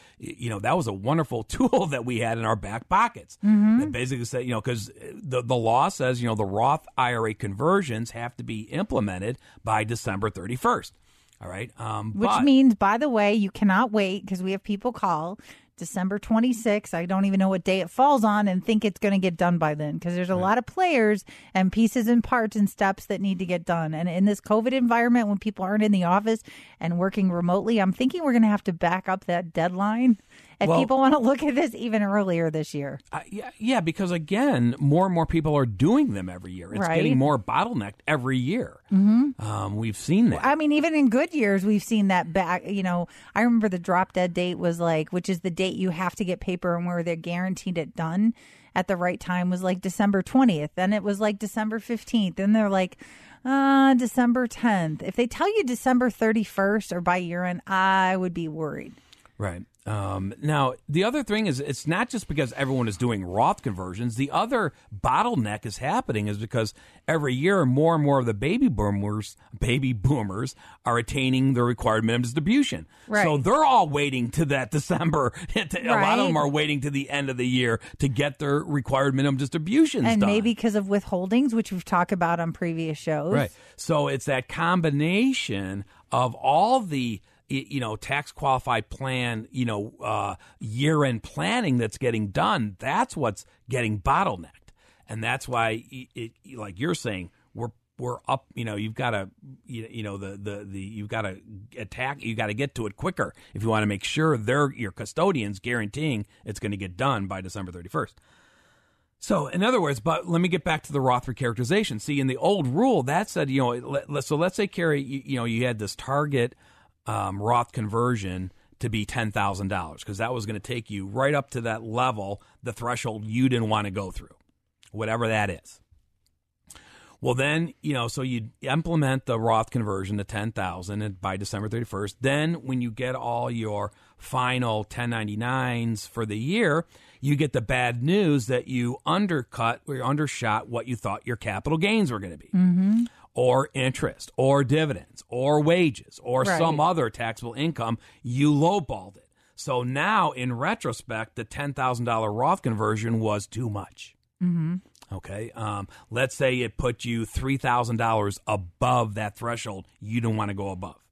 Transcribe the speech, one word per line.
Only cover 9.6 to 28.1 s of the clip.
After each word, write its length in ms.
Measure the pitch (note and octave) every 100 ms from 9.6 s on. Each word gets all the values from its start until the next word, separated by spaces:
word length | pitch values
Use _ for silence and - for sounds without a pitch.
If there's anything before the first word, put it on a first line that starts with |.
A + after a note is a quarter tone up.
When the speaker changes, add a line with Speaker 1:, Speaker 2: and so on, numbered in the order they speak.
Speaker 1:
by 200 | A2 A2 A2
December 440 | A#2 A2+ F#2+ G#2+
thirty-first. 640 | F#2+ G2 B2 A#3+ A3+ - - _ _ _ _
All 80 | F2
right. 220 | F#2+ A#2+ -
Um, 340 | A2+ G#2+ A2
Speaker 2:
Which 160 | G3 G#3
Speaker 1:
but 140 | A3
Speaker 2:
means, 320 | C#4 C4 C4 G#3
by 220 | G3 A#3
the 120 | D4
way, 240 | A3 G#3
you 180 | A3 F#3+
cannot 400 | - G#3 F#3+ B3
wait 340 | G#3+ F#3+ G3 G3
'cause 140 | F3+
we 80 | F#3+
have 120 | G3
people 280 | - G3+ B3
call 440 | A#3 G3 D#3 E3+ G#3 - - _ -
December 400 | F3 F#3 F#3 G3+
twenty-sixth. 760 | - A3 B3+ A3+ A3+ G#3 -
I 120 | E3+ F3
don't 200 | F#3+ G3
even 120 | F#3+
know 100 | F#3+
what 160 | F#3 F#3+
day 160 | F#3+
it 80 | E3+
falls 340 | - C#4 C4+
on 240 | G#3+ G#3 G3+
and 160 | F#3 A3+
think 200 | G#3+ G#3+
it's 120 | -
gonna 220 | G3+ G3
get 160 | F#3 E3
done 220 | F3 E3+
by 180 | D#3 D3+
then 240 | D3+ D#3+
'cause 160 | F3 F3
there's 140 | F3+
a 40 | F3+
Speaker 1:
Right. 60 |
Speaker 2:
lot 160 | F#3 A#3+
of 80 | -
players 600 | F#4 F4+ C4+ G#3+ G#3 - - -
and 160 | F#3+ F#3+
pieces 340 | G#3+ A3+ B3 A3
and 160 | A#3+
parts 320 | - B3 G#3+ G#3+
and 140 | G3
steps 360 | - G3 G3 -
that 120 | F#3+
need 200 | G3 F3+
to 60 | F3+
get 200 | F3 E3+
done. 280 | E3+ D#3
And 140 | D#3 F3
in 160 | F3
this 160 | G#3 G3+
covid 320 | - A3 A#3
environment, 560 | C4 A#3+ A#3 A#3+ A#3+ G#3
when 100 | G3+
people 280 | G#3+ G3 F#3+
aren't 180 | G#3+
in 80 | G#3+
the 140 | G3 E3+
office 360 | G3 A3 A3+ - - - _
and 180 | E3 F3
working 320 | F#3+ G3+ F#3+
remotely, 500 | F3 F3 F#3+ G#3 A3+
I'm 100 | F#3+
thinking 320 | F3+ C4